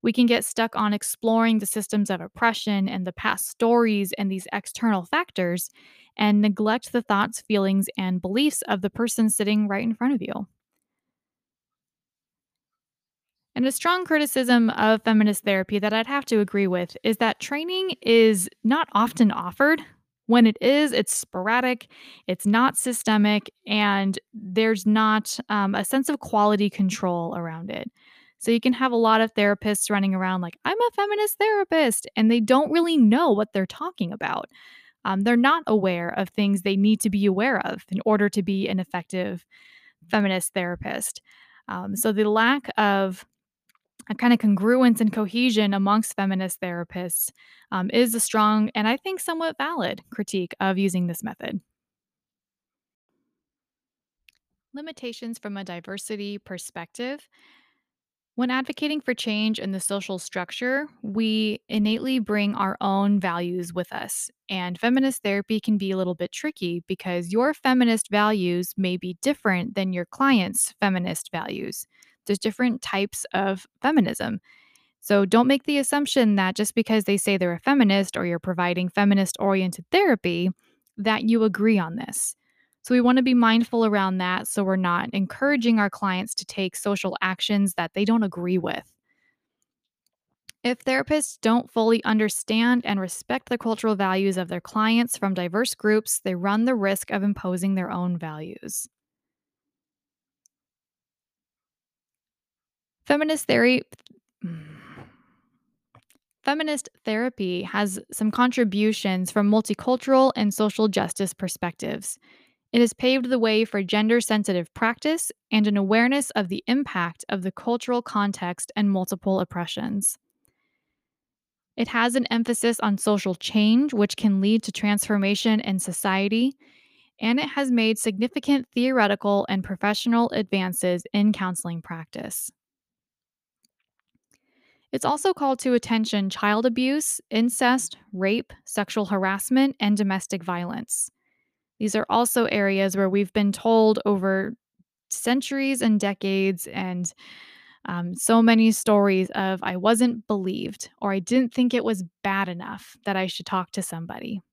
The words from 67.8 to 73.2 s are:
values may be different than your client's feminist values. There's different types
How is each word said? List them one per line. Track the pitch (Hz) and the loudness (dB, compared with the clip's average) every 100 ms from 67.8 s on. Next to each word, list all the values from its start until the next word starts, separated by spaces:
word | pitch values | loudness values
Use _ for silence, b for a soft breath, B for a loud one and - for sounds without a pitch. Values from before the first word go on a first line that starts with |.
| 240 226 - | 4 2 0
values | 208 208 214 180 175 180 - | 2 2 2 0 0 -4 -2
may | 185 180 | -2 -2
be | 180 175 | -6 -4
different | - - - 180 175 - | -2 0 0 0 -2 -4
than | 190 | -4
your | 180 175 | -4 -6
client's | - 269 247 185 - - - | 0 4 4 2 -2 -4 0
feminist | 202 185 175 165 - | 0 0 -2 -6 -6
values. | 170 - - - - - b b b - | -8 -8 -8 -8 -10 -14 b b b -4
There's | 202 | -2
different | 226 208 247 233 | -2 0 0 0
types | - 196 202 - | -4 -2 -2 -6